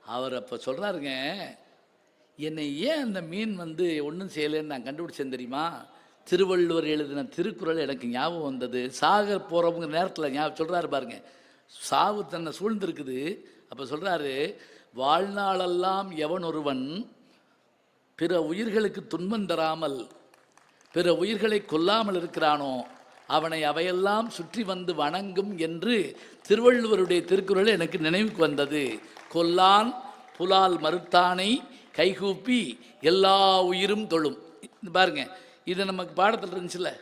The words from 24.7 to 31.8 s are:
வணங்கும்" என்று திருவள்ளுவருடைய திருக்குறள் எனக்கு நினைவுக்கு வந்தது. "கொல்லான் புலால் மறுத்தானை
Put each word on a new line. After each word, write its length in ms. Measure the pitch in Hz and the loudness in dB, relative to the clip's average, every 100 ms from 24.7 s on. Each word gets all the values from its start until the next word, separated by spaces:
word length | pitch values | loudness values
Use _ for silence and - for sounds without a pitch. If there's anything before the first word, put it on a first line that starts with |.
| 185 180 160 | -4 -4 -2
வணங்கும்" 640 | 147 175 202 180 202 185 | -2 -2 -4 -4 -4 -4
என்று 600 | 160 170 226 233 170 - - - - | -4 -4 0 0 -2 -8 -20 -20 2
திருவள்ளுவருடைய 800 | 214 240 247 226 202 185 180 170 | 6 8 6 4 2 4 2 4
திருக்குறள் 400 | 196 190 190 208 | 0 2 4 4
எனக்கு 340 | 196 165 180 | 4 0 0
நினைவுக்கு 400 | 156 175 214 175 | 0 2 0 2
வந்தது. 600 | 156 143 139 151 135 107 - - - | 2 2 0 0 -2 -6 -12 -20 -6
"கொல்லான் 600 | 165 170 175 185 202 226 - - - - - | 0 2 6 8 8 4 -4 -14 -18 -20 -6
புலால் 420 | 180 190 190 170 | 2 6 6 4
மறுத்தானை 840 | 151 175 165 175 180 180 196 262 - - | 0 -2 2 4 4 2 0 0 -4 -20